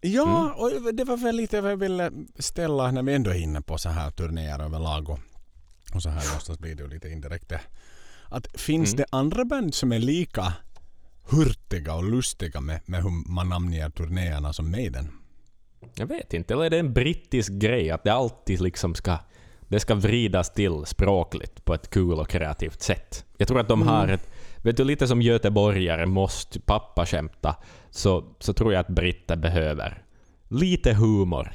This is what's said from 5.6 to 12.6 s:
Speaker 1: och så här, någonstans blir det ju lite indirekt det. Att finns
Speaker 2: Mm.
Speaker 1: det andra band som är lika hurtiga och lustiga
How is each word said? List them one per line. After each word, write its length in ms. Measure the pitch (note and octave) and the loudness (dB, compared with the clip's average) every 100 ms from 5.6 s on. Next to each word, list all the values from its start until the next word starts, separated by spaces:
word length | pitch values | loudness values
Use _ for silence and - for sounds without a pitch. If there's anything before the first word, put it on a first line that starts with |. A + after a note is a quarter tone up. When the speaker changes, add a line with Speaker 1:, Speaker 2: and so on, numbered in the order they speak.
| - - - | -20 -20 -6
Speaker 1:
och 80 | F2+ | -4
så 60 | D#2+ | -2
här, 160 | D2+ D2 | -4 -4
någonstans 320 | D2 - D2+ | -4 -6 -10
blir 160 | D#2+ D2+ | -10 -10
det 80 | |
ju 60 | C#2+ | -12
lite 200 | D#2 D#2 | -12 -12
indirekt 400 | D#2+ C#2+ E2+ - | -10 -10 -10 -8
det. 120 | E2 - - - - - - - | -8 -8 -16 -18 -18 -18 -18 -10
Att 320 | B2 - - | -4 -4 -4
finns 320 | - D#3+ D#3+ | 0 2 2
Speaker 2:
Mm. 40 | - | 2
Speaker 1:
det 80 | C#3 C3 | 0 0
andra 280 | C#3+ G3 B3 | 0 0 -2
band 280 | C#4 G3 - | 0 -2 0
som 160 | C3+ | 0
är 80 | A#2 | 2
lika 540 | A#2 D#3+ F3 - F2+ E2+ - - - - - - - | 2 0 -2 -2 -4 -4 -10 -16 -18 -20 -20 -20 0
hurtiga 680 | D3 D3 G#2+ - F2+ D2+ D#2+ | 4 4 2 -4 -6 -4 -2
och 80 | |
lustiga 580 | F#2 A#2+ B2 - F2+ C#2 | 0 0 -2 -6 -6 -6